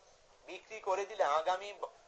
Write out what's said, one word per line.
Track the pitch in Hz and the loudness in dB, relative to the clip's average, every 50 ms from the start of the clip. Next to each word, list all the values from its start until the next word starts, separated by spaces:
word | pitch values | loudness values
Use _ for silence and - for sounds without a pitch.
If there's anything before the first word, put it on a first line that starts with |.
| - - - - - - - - - | -20 -20 -20 -20 -20 -20 -20 -20 -14
বিক্রি | - 180 180 - - 220 214 | -14 -14 -14 -12 -12 -12 -6
করে | - 202 185 196 202 | -2 -2 0 0 -2
দিলে | 196 220 190 175 | -2 0 2 4
আগামী | 143 147 160 160 175 185 185 202 208 196 - - - - - - | 4 4 4 4 2 0 0 -2 -8 -10 -8 -10 -10 -10 -12 -8